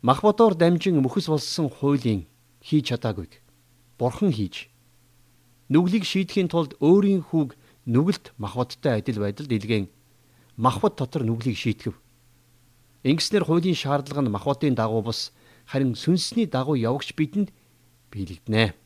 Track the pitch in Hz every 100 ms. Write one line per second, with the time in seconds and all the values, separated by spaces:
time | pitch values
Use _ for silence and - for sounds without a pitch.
0 | - 135 214 208 226 170 170 175 190 165
1 | 131 - 160 156 - - 151 - 139 143
2 | 120 104 80 _ _ _ - 156 127 120
3 | 113 98 85 - _ _ _ _ _ _
4 | 120 - 202 113 98 - - _ _ _
5 | _ _ _ _ _ _ _ 143 180 214
6 | 175 190 185 - 180 170 151 - 147 190
7 | 202 190 151 160 139 - _ _ - 117
8 | 170 - - - 104 123 123 - 147 113
9 | 101 107 101 101 147 113 104 110 95 _
10 | _ _ _ _ _ - 120 104 202 -
11 | 127 156 113 117 123 110 113 107 - -
12 | _ _ _ _ _ _ _ _ _ _
13 | 131 160 - 202 156 170 180 165 139 143
14 | 135 143 127 101 147 139 151 117 110 110
15 | 104 110 - _ _ _ - 135 135 117
16 | - 180 - 233 208 131 131 143 113 135
17 | - - 156 202 196 _ _ _ _ _
18 | _ 101 90 85 - 110 110 -